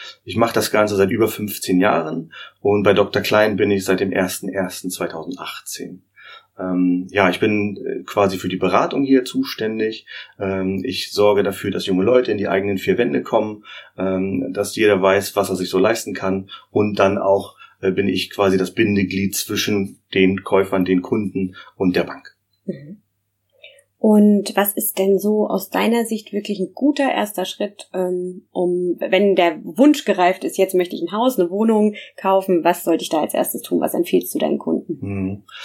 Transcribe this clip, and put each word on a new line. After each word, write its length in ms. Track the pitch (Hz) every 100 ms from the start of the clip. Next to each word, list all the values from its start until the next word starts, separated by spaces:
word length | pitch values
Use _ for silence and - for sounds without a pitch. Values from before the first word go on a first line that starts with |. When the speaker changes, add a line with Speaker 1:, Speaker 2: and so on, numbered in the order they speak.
| - -
Speaker 1:
Ich 120 | - 101
mache 180 | 117
das 180 | 110 107
Ganze 240 | 107 107 98
seit 140 | 98
über 180 | 92 110
fünfzehn 520 | - 104 - - 90
Jahren 540 | 101 - 156 - 160 - - _
und 240 | 101 104
bei 100 | 101
Doktor 280 | 98 98 104
Klein 340 | 95 107 110 98
bin 160 | 101
ich 120 | 98 95
seit 140 | 95
dem 120 | 95
ersten 360 | 95 92 - 101
ersten 420 | 95 90 - 92
zweitausendachtzehn. 1120 | - 90 80 80 87 82 - - - 87 92 _ _ - - _ -
Ähm, 480 | 92 90 90 90 95
ja, 220 | 98 92
ich 80 | 90
bin, 380 | 107 104 101 95
äh, 200 | - -
quasi 340 | - 104 98 95
für 120 | 92
die 80 | 92
Beratung 460 | 92 101 170 147
hier 220 | 135 135 127
zuständig. 800 | 131 135 - 110 110 110 110 - - - -
Ähm, 440 | 98 95 95 95 92
ich 260 | 95 -
sorge 300 | 98 104 101
dafür, 300 | 98 95 101
dass 160 | 92 101
junge 160 | 92
Leute 280 | 104 127 123
in 60 | 98
die 100 | -
eigenen 300 | 92 101 95
vier 220 | 98 92
Wände 240 | 123 143
kommen, 400 | - 113 107 104 - - - -
ähm, 560 | 95 95 95 92 90
dass 220 | 101 98 -
jeder 260 | 107 95
weiß, 340 | 95 98 101 101
was 140 | 95
er 60 | 92
sich 140 | 90
so 100 | 92
leisten 340 | 107 113 -
kann. 380 | 95 95 95 98 - _
Und 300 | 107 104 98
dann 180 | 98 101
auch, 380 | 98 98 - - - _
äh, 80 | 95
bin 160 | 92 98
ich 220 | 95 -
quasi 280 | - 98 95
das 140 | 90
Bindeglied 640 | - 110 101 95 95 98 -
zwischen 640 | - 104 - 104 98 - _
den 300 | 98 95 98
Käufern, 420 | - 98 98 98 90
den 160 | 92
Kunden 540 | 90 110 95 95 95 - - -
und 200 | 95 90
der 80 |
Bank. 320 | 85 - - - _ _ -
Speaker 2:
Mhm. 320 | 143 147 208 _ _ _ _ _ _ - - _ _
Und 580 | 220 214 208 208 202 -
was 180 | 202
ist 240 | - - -
denn 220 | 196 190
so 280 | 208 214 208
aus 220 | 190 190
deiner 360 | 185 214 233 220
Sicht 280 | 220 -
wirklich 260 | 202 208 202
ein 140 | 190
guter 380 | - 277 285 269
erster 340 | - 208 - 185
Schritt, 420 | - 202 - -
ähm, 540 | 185 180 180 180 180 -
um, 460 | - 180 180 180 -
wenn 360 | - 185 202 190
der 240 | 170 156
Wunsch 420 | - 156 294 294 -
gereift 380 | 190 180 185
ist, 140 | - -
jetzt 160 | 190
möchte 220 | 180 175 -
ich 80 |
ein 80 | 170
Haus, 280 | 208 254 254
eine 120 | 175
Wohnung 420 | 196 226 214 214 208 - -
kaufen, 460 | 196 190 190 175
was 200 | 165 175
sollte 200 | - 160
ich 60 | -
da 120 | 156
als 140 | - -
erstes 260 | - -
tun? 180 | - 175
Was 140 | -
empfiehlst 400 | - 175 185 -
du 60 | -
deinen 180 | 151 -
Kunden? 400 | 165 160 - 143
Speaker 1:
Mhm. 420 | 101 98 95 101 - -